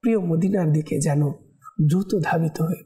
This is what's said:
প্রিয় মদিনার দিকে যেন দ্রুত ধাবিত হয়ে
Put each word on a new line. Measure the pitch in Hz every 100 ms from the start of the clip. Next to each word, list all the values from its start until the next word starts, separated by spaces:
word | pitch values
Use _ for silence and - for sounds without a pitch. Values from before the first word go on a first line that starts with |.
প্রিয় | 240 220
মদিনার | 175 165 185 202 165
দিকে | 156 156 -
যেন | 156 143 147 - - _ - - 151
দ্রুত | 175 190 202
ধাবিত | 156 170 165 -
হয়ে | 165 -